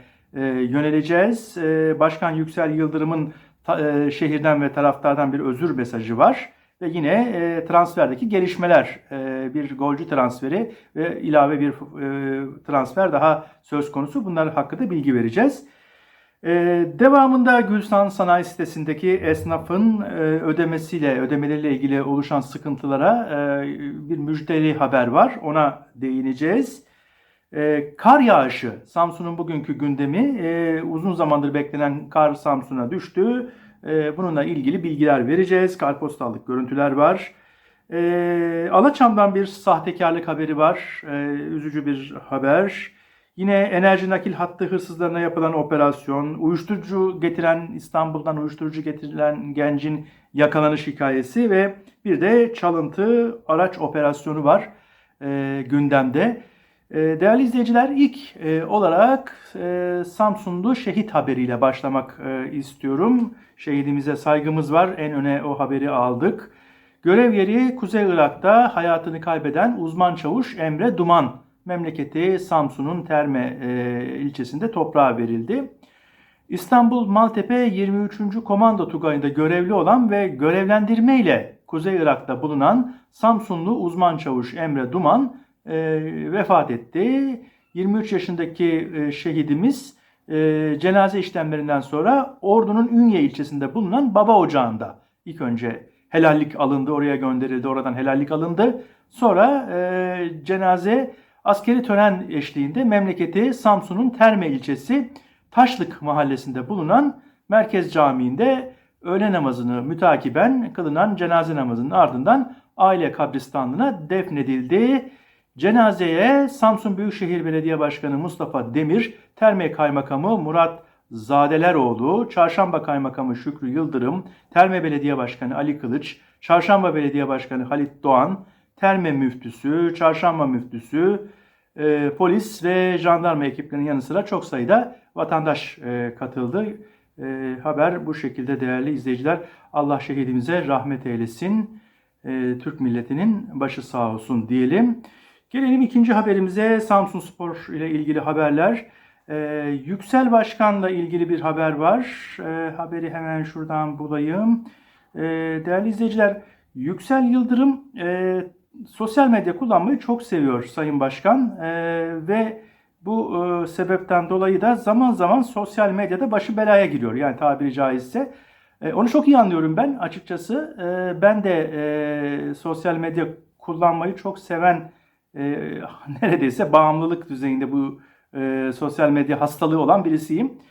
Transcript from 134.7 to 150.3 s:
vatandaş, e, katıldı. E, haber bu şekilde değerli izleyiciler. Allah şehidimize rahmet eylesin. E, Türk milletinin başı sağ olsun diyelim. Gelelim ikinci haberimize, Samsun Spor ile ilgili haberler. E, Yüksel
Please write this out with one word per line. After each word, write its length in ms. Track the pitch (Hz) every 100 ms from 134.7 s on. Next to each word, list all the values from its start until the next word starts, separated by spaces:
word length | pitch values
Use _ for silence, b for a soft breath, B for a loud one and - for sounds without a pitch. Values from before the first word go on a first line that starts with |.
| 220 254 B B -
vatandaş, 640 | 160 160 156 143 - -
e, 360 | 123 123 120 -
katıldı. 480 | 127 131 120 180 214 214 b b b -
E, 360 | 135 135 131 127
haber 420 | 151 147 165 175 151
bu 80 |
şekilde 460 | 156 135 127 127 135
değerli 320 | 131 127 139
izleyiciler. 480 | 135 123 123 143 175 175 B B
Allah 260 | 151 143 139
şehidimize 680 | - 143 127 127 123 180 143
rahmet 380 | 131 135 131 131
eylesin. 760 | 117 113 - 180 220 214 B B B B _ 131
E, 320 | 131 123 123
Türk 160 | 151 151
milletinin 800 | 131 120 120 139 214 202 - 135
başı 220 | 135 135
sağ 320 | 123 127 117
olsun 360 | 110 - 120 110
diyelim. 520 | 127 127 180 240 233 B B B B _
Gelelim 320 | 254 262 262
ikinci 320 | 262 240 233
haberimize, 640 | 214 214 196 190 190 220 220
Samsun 400 | 220 202 190 180
Spor 480 | - - 170 170 -
ile 160 | 156 160
ilgili 300 | 151 151 151
haberler. 640 | 147 156 151 147 185 233 - b b b -
E, 80 | 151 151 151 147 143 135
Yüksel 460 | 196 - 262 254